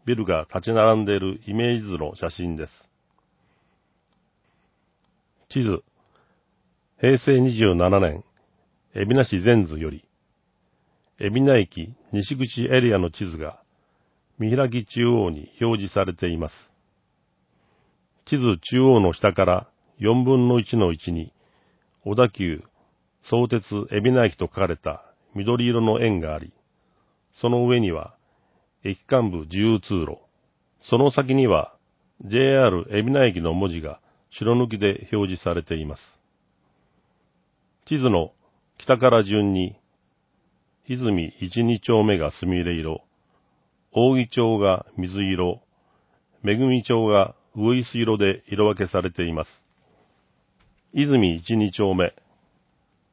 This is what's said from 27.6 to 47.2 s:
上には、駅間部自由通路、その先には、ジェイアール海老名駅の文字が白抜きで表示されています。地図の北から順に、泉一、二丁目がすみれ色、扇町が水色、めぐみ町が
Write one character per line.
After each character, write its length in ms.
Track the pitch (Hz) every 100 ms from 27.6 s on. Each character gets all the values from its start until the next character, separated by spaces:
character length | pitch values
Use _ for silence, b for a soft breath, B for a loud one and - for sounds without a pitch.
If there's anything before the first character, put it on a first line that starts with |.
| 120
上 120 | 123
に 120 | 101
は、 240 | 80 - _ _ _ _ _ _ _
駅 200 | 101 92 -
間 240 | 131 110
部 120 | 87
自 160 | 78 92
由 220 | 110 110
通 260 | - 98 76
路、 120 | 76 _ _ _ _ _ _ -
そ 80 | 120
の 140 | 143
先 240 | 135 131 135
に 120 | 123
は、 260 | 82 - _ _ _ _ - 101
ジ 120 | 113
ェ 160 | 135
イ 40 | 135
ア 100 | 123
ー 20 |
ル 160 | 90 85
海 180 | 104
老 80 | 117
名 160 | 139 123
駅 140 | 87
の 120 | 82
文 160 | 87 98
字 120 | 82
が 180 | 78 73 _ _ _
白 240 | - 110 120
抜 160 | 120
き 60 | 107
で 300 | 101 98 -
表 220 | 107 98 92
示 80 |
さ 100 | 90
れ 100 | 87
て 120 | - 82
い 100 | 76
ま 100 | 73
す。 60 | _ _ _ _ _ _ _ _ _ _ _ _ _ _ _ _ _ _ -
地 120 | 151
図 120 | 127
の 220 | 92 78 _ _ _ _ _
北 200 | - 127
か 120 | 127
ら 140 | 113
順 300 | 98 107 101
に、 240 | 95 90 - _ _ _ _ _ _ _ _ _ _ -
泉 480 | 127 120 95 80 -
一、 240 | 92 117
二 160 | 117 113
丁 240 | - 110
目 140 | 107 95
が 140 | 73
す 140 | - 92
み 180 | 90
れ 100 | 87
色、 300 | 82 80 80 _ _ _ _ _ _ _ _ _
扇 360 | 113 123 131 120
町 300 | - 117 110
が 280 | 98 92 - -
水 260 | 92 95
色、 380 | 98 90 87 - _ _ _ _ _ _ _ _
め 160 | 104 110
ぐ 80 | 131
み 180 | 127
町 220 | - 117 110
が 300 | 101